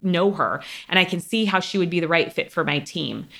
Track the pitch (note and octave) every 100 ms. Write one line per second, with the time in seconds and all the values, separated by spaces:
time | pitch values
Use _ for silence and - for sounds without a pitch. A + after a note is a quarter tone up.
0 | F#3+ E3+ G3 G3 G#2+ G#2+ - - - F#3
1 | F3+ F3 - A3+ G#3 F#3+ - G3 F3 F3
2 | D#3+ E3+ - - - E3+ D3 D3 - E3+
3 | C3 G#2+ -